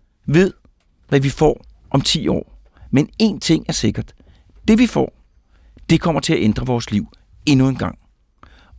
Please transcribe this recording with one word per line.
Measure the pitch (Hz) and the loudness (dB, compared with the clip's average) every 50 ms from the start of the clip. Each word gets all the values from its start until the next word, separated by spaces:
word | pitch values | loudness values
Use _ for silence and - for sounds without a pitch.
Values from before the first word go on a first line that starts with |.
| _ _ _ _ _ | _ _ _ _ _
ved, | - 143 170 196 185 - _ _ _ _ _ _ _ _ _ _ - | 0 2 4 4 2 0 _ _ _ _ _ _ _ _ _ _ -2
hvad | 143 139 | -2 0
vi | 135 139 | 0 0
får | - - 160 151 - - - - - _ _ - | 0 0 0 0 0 -2 -8 -20 -20 _ _ -4
om | - 143 | -2 -2
ti | - - - 160 - | -2 -2 -2 -2 -2
år, | 76 95 85 - _ - - _ _ _ - - - | -2 -4 -4 -6 _ -18 -20 _ _ _ -20 -8 -2
men | - 135 156 - - - 220 | 0 0 0 0 -2 -2 0
én | 220 180 117 | 0 -2 -2
ting | - - 165 156 - | -2 -2 -2 -2 -2
er | - 165 | -4 -6
sikkert. | - - 107 95 - - - - _ _ _ - _ _ _ _ - - | -4 -2 -4 -2 -4 -8 -12 -14 _ _ _ -20 _ _ _ _ -6 0
Det, | - 220 220 | 2 2 4
vi | 254 | 4
får, | 214 - - 131 - - _ _ _ _ _ _ _ _ _ _ _ - - - - | 2 0 -2 -2 -4 -6 _ _ _ _ _ _ _ _ _ _ _ -20 -10 -2 0
det | 165 156 | 0 0
kommer | - 170 160 147 | 2 0 -2 -2
til | - - 160 | -2 -2 -2
at | - | 0
ændre | 90 107 107 - 123 | 0 0 -2 -2 -2
vores | 127 123 117 117 - | -4 -4 -4 -4 -4
liv | 107 101 - - _ _ _ _ _ - - | -4 -4 -4 -6 _ _ _ _ _ -6 -2
endnu | - 143 131 131 | 2 2 2 2
en | 135 131 | 2 0
gang. | 120 - 90 - - _ _ _ _ _ _ _ _ _ - _ _ _ _ - | -4 -6 -8 -10 -12 _ _ _ _ _ _ _ _ _ -20 _ _ _ _ -6